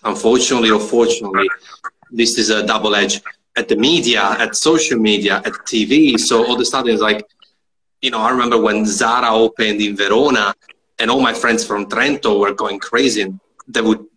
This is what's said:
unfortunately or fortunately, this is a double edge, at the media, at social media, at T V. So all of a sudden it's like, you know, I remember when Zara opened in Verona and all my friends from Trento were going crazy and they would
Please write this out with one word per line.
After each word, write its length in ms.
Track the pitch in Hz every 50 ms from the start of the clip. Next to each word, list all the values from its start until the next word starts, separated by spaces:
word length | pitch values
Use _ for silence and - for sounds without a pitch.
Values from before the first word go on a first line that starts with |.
| _
unfortunately 640 | 110 98 - - 113 120 127 127 - 139 120 113 110
or 100 | 107 104
fortunately, 680 | 107 - - 117 117 113 - - 110 101 95 98 98 95 - - _ - - - _ - _ _ _ _
this 260 | - 113 117 113 - 117
is 120 | 110 104
a 160 | 110 107 104
double 280 | 104 110 107 104 107 104
edge, 280 | 104 101 98 98 - - - - _ _ _ _
at 120 | 117 117 -
the 80 | 117
media, 460 | 104 110 139 165 165 123 120 120 107 101 98 107 123
at 160 | 120 104 -
social 440 | - - 151 165 160 156 - 135 117
media, 440 | 110 107 104 101 95 101 95 104 -
at 100 | - - - -
T 180 | - - 113 107
V. 340 | 98 127 151 156 143 123 110
So 260 | - - 123 113 113
all 100 | 117 123
of 60 | 120
a 40 | 123
sudden 280 | - - 139 127 120 113
it's 100 | 104 107
like, 220 | 107 104 107 - _ _ _ _ _ _ _ _ _ _ _ _ _ _ _ -
you 80 | 131
know, 100 | 117 113
I 100 | 110 117
remember 300 | 127 127 123 120 120 113
when 240 | 107 107 107 107 110
Zara 480 | 107 98 95 123 113 117 123 123 117 113
opened 460 | 113 113 110 - - 113 107 104 104
in 160 | 104 104 104
Verona 580 | 98 101 98 101 113 139 147 131 117 104 101 98 _ _ _ - _ _ _ _ -
and 120 | 113 110
all 100 | 120 135
my 120 | 131 120 110
friends 320 | - - 120 113 110 -
from 220 | - 107 104 101
Trento 520 | 98 - 110 123 139 147 139 - 117 104 101
were 140 | 101 101 101
going 260 | - 110 104 98 101
crazy 440 | - - - 120 139 135 113 104 101
and 180 | 95 95 95 _ _ _ _ -
they 140 | - 113 123
would 240 | 113 113 107 - - - _